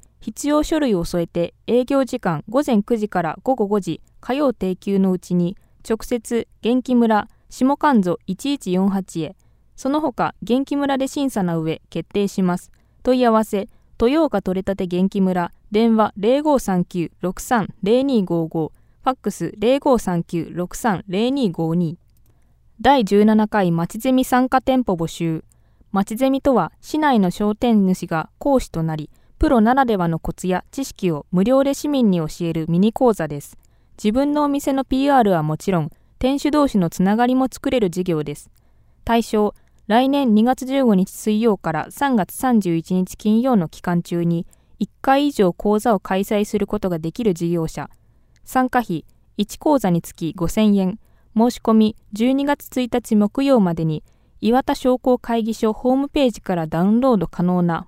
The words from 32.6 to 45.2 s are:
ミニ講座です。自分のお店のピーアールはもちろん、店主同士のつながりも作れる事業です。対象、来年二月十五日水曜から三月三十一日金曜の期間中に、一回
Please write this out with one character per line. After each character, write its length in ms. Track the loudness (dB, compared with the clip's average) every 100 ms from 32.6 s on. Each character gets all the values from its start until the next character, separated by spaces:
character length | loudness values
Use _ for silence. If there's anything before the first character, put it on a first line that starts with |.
| -2
ミ 100 | 2
ニ 140 | 2
講 200 | 2 2
座 140 | 2 -4
で 140 | -8
す。 160 | -12 -20 _ _ _ -4
自 140 | -2
分 220 | 0 0
の 100 | 0
お 40 | 0
店 260 | 0 -2
の 120 | -2 -2
ピ 200 | 0 4
ー 100 | 4
ア 40 |
ー 40 |
ル 80 | 4
は 120 | 2
も 140 | 0 -4
ち 140 | -2
ろ 100 | -2
ん、 100 | -2 -8 _ -4
店 200 | -2 0
主 120 | 0
同 160 | 2 2
士 100 | 2
の 120 | 0
つ 140 | 0
な 120 | 0 2
が 120 | 2
り 80 | 2
も 120 | 0
作 180 | -4 -2
れ 100 | 0
る 100 | 0
事 140 | -2
業 200 | -2 -2
で 120 | -4 -10
す。 140 | -16 _ _ _ _ _ 0
対 160 | 0
象、 320 | 2 0 0 -4 _ _ 0
来 200 | 2 4
年 260 | 2 4
二 120 | 4 4
月 200 | 0 -2
十 200 | 0 4
五 100 | 4
日 160 | 0
水 300 | -4 -2 2
曜 160 | 2 0
か 160 | -2
ら 140 | -6 -6
三 260 | -4 0 0
月 180 | -2
三 280 | -2 0 2
十 120 | 2
一 200 | -2 -2
日 240 | -2 -4 -4
金 240 | 0 0
曜 160 | 2 0
の 100 | 0
期 140 | -6
間 200 | -4 -4
中 220 | -2 -2
に、 240 | -2 -2 -6 _ _ -10
一 100 | -10 _
回 260 | 0 2